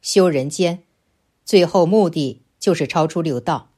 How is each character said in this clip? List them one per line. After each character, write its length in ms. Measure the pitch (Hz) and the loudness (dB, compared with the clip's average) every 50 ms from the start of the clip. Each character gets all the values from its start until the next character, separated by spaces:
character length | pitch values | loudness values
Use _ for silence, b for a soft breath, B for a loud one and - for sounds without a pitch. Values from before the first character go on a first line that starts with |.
修 280 | _ - - 202 185 180 | _ 0 2 2 2 4
人 200 | 160 135 131 135 | 2 -2 -4 -4
间， 340 | - - 185 170 175 180 _ _ _ _ _ _ _ _ _ _ _ _ _ | -4 -2 -2 -2 -2 -6 _ _ _ _ _ _ _ _ _ _ _ _ _
最 220 | - - 190 175 | 2 4 4 4
后 200 | 170 - 190 175 | 4 2 2 2
目 240 | 165 196 220 202 170 | 4 4 2 2 2
的 320 | 160 165 143 131 113 _ _ _ _ _ | 0 -4 -4 -4 -6 _ _ _ _ _
就 140 | - 202 175 | -2 -2 0
是 140 | 160 151 | 0 -2
超 180 | 131 - 170 156 | -4 -2 -2 -2
出 160 | 165 - 175 | -2 -2 -4
六 180 | 165 160 135 120 | -4 -4 -4 -4
道。 320 | 117 - 160 127 - _ _ | -4 -4 -6 -6 -8 _ _